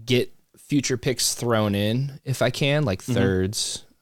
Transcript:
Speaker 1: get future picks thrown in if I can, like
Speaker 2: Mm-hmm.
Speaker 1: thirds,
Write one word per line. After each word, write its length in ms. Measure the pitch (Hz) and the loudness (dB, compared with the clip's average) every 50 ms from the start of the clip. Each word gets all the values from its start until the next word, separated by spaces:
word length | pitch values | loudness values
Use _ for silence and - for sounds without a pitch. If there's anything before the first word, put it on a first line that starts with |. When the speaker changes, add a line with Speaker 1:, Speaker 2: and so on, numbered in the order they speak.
| 113 | -2
Speaker 1:
get 280 | 120 123 123 - - - - _ _ _ | 2 2 2 2 0 -6 -16 _ _ _
future 400 | - - - 147 143 120 - 131 | -16 -4 0 0 0 2 0 -2
picks 360 | 120 - 139 120 - - - - | -2 -2 -2 -2 0 -2 -2 -2
thrown 400 | - 117 120 117 110 107 104 101 | -2 0 2 2 2 2 2 2
in 440 | 101 104 107 113 127 139 143 139 - - | 2 2 0 0 0 -2 -4 -6 -8 -6
if 160 | 135 127 - | -4 -2 0
I 80 | - 123 | 0 0
can, 340 | - - 151 139 143 151 151 | 0 0 0 2 2 2 2
like 180 | 107 95 - - | 0 -2 -2 -2
Speaker 2:
Mm-hmm. 100 | - 120 | -2 0
Speaker 1:
thirds, 720 | 98 98 95 92 92 92 95 101 - - - - - - - _ _ | 2 2 2 2 2 0 0 -2 -4 -4 -4 -6 -8 -12 -18 _ _